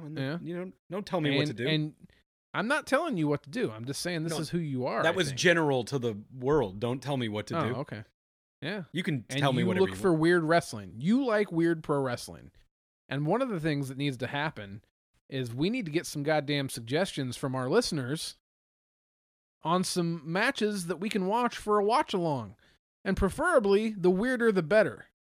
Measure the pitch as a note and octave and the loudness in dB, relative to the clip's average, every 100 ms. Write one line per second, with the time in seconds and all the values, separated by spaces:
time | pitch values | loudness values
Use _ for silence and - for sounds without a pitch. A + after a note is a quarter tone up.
0 | D3+ D3+ C3+ E3 D#3+ F3 F#3 - - F#3 | -10 -6 -4 -6 -6 -8 -10 -14 -10 -10
1 | G3 F#3 D3 C#3 D3+ A2+ B2+ D#3 D3+ - | -4 0 2 2 2 -2 0 0 0 -6
2 | - _ _ _ _ D3 G#3+ D4 - C4+ | -20 _ _ _ _ -4 0 -2 2 0
3 | E4+ G3 D3 C#3+ - G#3 F#3+ A2 A#2+ C3+ | 2 0 0 0 -4 -4 -4 -4 -8 -6
4 | F3 E3+ E3 E3 D#3 F3 D#3 B2+ C3 A3 | -4 -4 -2 -4 -4 -4 -2 -2 -2 0
5 | D#3+ F3+ D3+ B2 E3+ E3+ D3+ C3 G#2+ C#3 | 2 2 0 2 4 6 4 2 0 -2
6 | A#2+ G#2 G#2+ C3 B2+ D3+ G#2 G2+ A#2+ C3 | -2 -4 -8 -6 2 2 2 -2 -4 -2
7 | C3+ C#3 A#2 G#2 - E3 C3 A#2+ D3+ G#2 | -2 -2 -2 -4 -4 -2 -2 -2 -6 -10
8 | - _ _ _ _ _ C#3+ G#3 E3 D#3 | -14 _ _ _ _ _ -8 -8 -6 -6
9 | F#3+ C#3 - C3 C#3 B2 F3+ F3+ F#3+ F#3+ | -2 -4 -4 0 2 4 2 2 2 2
10 | G3 D#3+ E3 F3 D#3 E3 - A2 F#2+ G2+ | 2 4 4 4 4 2 2 -6 -12 -4
11 | D#3 B3 C4 G#3+ G#3 E3 E3+ E3 - C#3+ | 2 2 2 0 0 2 2 2 0 0
12 | C3 A#2+ - D#2 A#1 - _ _ _ _ | 0 -4 -8 -14 -18 -20 _ _ _ _
13 | _ C#3 D3+ A3 C4 F#3 D#3 C#3+ C3+ C3 | _ -2 0 2 0 0 0 0 -2 -2
14 | C#3+ B2 B2+ C#3+ D3+ - G2+ G2+ - _ | -2 -2 -4 -2 -4 -6 -12 -14 -18 _
15 | _ _ _ C3 B2 A#2+ F3 B3+ F3 D3+ | _ _ _ -6 -4 -2 0 0 -2 -4
16 | - D3+ C#3+ D3+ C#3+ C#3+ C3+ - A2+ D3 | -4 -4 0 0 2 -2 -2 -6 -2 -2
17 | G3 - C3 A#2 C#3 C3 B2+ G3+ A#3+ D#3 | 0 -2 -6 -4 -4 -2 2 2 2 -2
18 | B2 D#3+ - - _ _ _ _ _ _ | -4 -6 -8 -12 _ _ _ _ _ _
19 | _ _ _ _ _ _ D#3 F3+ F#3 F3+ | _ _ _ _ _ _ 0 0 0 0
20 | E3+ E3+ C#3+ F3 A#3+ - G#3 G#3 E3+ D#3+ | 0 -2 -4 0 0 0 -2 -2 -4 -6
21 | G#3 G#3 F#3 A3+ A#3+ - G#3 G#3 G3+ B3+ | -4 -2 0 0 0 -2 0 2 4 2
22 | D#4+ F#3+ E3+ C3+ G#2 - _ _ _ _ | 2 0 0 -2 -4 -14 _ _ _ _
23 | F#3+ F#3+ G3 - E4+ D#4 G3+ G3+ A3 G#3 | -4 0 0 2 4 4 6 4 2 2
24 | F3 F#3 B3 B3+ A#3 F#3 D3+ G#3+ E3+ G2 | 4 4 2 2 4 2 4 4 4 0
25 | - _ | -14 _